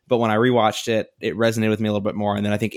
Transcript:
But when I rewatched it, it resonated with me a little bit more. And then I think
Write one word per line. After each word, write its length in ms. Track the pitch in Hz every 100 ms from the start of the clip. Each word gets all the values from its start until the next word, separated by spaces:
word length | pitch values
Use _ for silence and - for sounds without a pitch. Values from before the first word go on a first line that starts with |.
| -
But 80 | 120
when 140 | 113
I 60 | 107
rewatched 520 | 123 120 107 - -
it, 240 | 110 - _
it 160 | 95 87
resonated 340 | 113 110 110
with 100 | 107
me 80 | 107
a 40 |
little 80 | 104
bit 140 | 101
more. 220 | 101 104 101
And 80 |
then 80 | 104
I 40 | 104
think 180 | 107